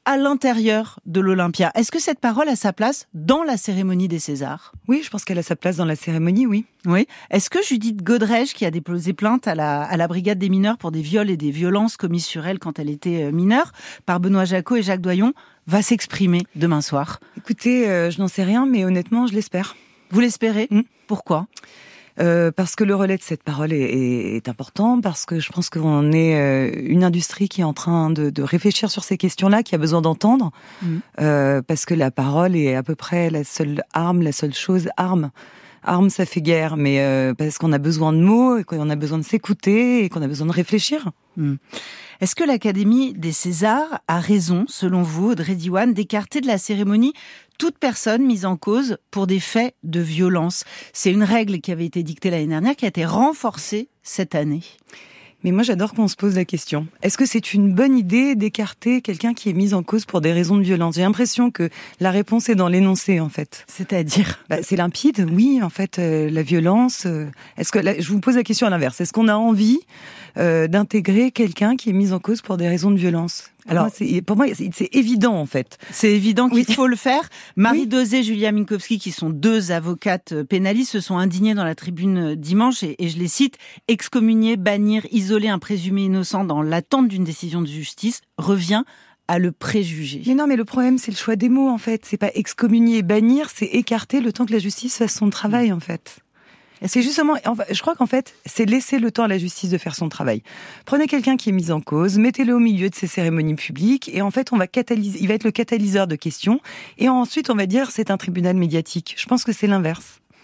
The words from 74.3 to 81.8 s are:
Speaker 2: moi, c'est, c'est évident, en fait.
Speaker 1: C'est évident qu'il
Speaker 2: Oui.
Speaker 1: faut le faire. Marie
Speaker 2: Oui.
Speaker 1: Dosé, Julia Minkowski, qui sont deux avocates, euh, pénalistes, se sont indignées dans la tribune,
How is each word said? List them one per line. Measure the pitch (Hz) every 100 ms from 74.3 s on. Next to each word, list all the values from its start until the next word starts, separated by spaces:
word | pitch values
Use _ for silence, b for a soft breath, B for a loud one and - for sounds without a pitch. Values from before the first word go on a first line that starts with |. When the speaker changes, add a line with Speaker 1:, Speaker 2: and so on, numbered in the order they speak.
| 208
Speaker 2:
moi, | 269
c'est, | - 190 -
c'est | -
évident, | 269 226 233 233
en | 190 143
fait. | 135 127 - B
Speaker 1:
C'est | - 214
évident | 208 208 220 254
qu'il | 240 233
Speaker 2:
Oui. |
Speaker 1:
faut | 226 254
le | 233
faire. | 262 277 330 B B -
Marie | 220 302
Speaker 2:
Oui. | 240
Speaker 1:
Dosé, | 254 240 254
Julia | 220 214 214
Minkowski, | 214 208 208 - 214
qui | 185
sont | - 160
deux | 151 208 220 180
avocates, | 170 165 175 208 185 -
euh, | 151
pénalistes, | 139 190 190 220 262
se | 208
sont | 175 180
indignées | 185 180 214 202
dans |
la | 170
tribune, | 160